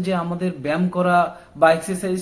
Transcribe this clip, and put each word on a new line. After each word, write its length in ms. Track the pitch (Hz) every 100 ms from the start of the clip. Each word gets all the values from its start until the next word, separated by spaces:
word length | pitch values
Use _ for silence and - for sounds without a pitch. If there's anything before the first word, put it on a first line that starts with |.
| 180
যে 60 | 180
আমাদের 280 | 170 175 185 156
ব্যায়াম 220 | 139 160 180 180
করা 220 | 180 175 170 - - 143
বা 80 | 160 165
এক্সারসাইজ 440 | - 185 196 185